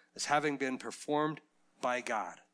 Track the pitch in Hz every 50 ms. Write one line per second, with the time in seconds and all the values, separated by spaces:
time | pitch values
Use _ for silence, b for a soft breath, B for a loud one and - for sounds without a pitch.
0 | - _ - - - - 147 151 147 151 143 131 135 131 127 123 - 117 - -
1 | - - 147 147 151 156 151 - - _ _ _ _ _ _ - - 123 123 123
2 | - 127 117 107 92 87 - - - _